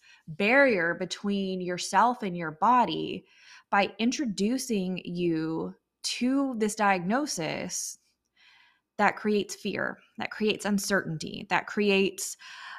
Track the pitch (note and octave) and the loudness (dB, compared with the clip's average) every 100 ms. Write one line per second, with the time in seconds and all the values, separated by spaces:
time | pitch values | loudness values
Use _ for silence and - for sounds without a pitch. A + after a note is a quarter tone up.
0 | _ - - D#3 G#3 C4+ C#4 G3 E3 E3+ | _ -20 -10 0 4 6 6 4 2 0
1 | F3+ - G3+ G3+ F#3+ F#3 F3+ F3 - F#3+ | -4 -4 -2 -2 -2 -2 -4 -4 0 4
2 | A#3 B3 G3+ F3 E3 D#3 G#3+ B3 G3+ D#3 | 4 2 -4 -4 -6 0 4 4 4 0
3 | D#3 F3+ - _ - - _ G3+ G3+ - | -4 -6 -12 _ -20 -20 _ 2 2 0
4 | A#3 - B3+ F3+ G3+ C4 - G#3 F#3 F3+ | 0 0 -2 0 0 0 -2 -2 -2 -4
5 | - F3 F3 D#3+ D#3+ D#3+ F#3 F#3+ _ _ | -6 -2 0 0 -2 -4 -6 -10 _ _
6 | - - B3 C#4 C4+ A3+ G#3+ G#3+ G3+ F#3+ | -8 -2 0 2 0 0 -2 2 2 2
7 | F3 B3+ D4+ - D3+ - F3+ - - - | 0 0 -2 -4 -4 -4 -6 -6 -8 -12
8 | _ _ _ _ _ _ _ _ _ - | _ _ _ _ _ _ _ _ _ 0
9 | G3+ - G#3+ G#3 - - G3+ - - - | 2 2 0 0 0 -6 -6 -4 -4 -6
10 | _ - G3 - G#3+ - G3 G3+ G3 G3 | _ -10 -10 -2 -2 0 0 0 2 0
11 | D#3+ D#3 - - - F3 - - G#3 G3 | 0 -6 -8 -10 -2 -2 0 0 4 4
12 | F#3+ - - - - - - | 2 -2 -10 -10 -16 -18 -16